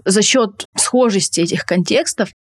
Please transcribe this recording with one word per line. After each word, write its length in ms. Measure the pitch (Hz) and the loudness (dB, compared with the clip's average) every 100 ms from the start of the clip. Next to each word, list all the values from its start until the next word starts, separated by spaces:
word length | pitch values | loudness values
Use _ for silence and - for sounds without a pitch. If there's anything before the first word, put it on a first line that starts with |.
| - | 0
за 160 | 202 | 2
счёт 440 | 202 262 214 - - - | 2 2 0 -4 -12 -6
схожести 680 | - 247 240 196 - - | 0 2 2 0 -2 -2
этих 240 | 170 180 - | -2 -2 -2
контекстов 640 | 180 170 233 330 - 190 - | -2 0 0 -2 -4 -6 -8